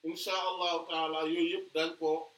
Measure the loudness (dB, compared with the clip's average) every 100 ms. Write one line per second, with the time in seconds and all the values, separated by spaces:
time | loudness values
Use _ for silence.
0 | -6 -4 -2 0 0 0 0 0 -2 -2
1 | 0 0 0 2 2 0 -2 0 0 0
2 | 0 0 -2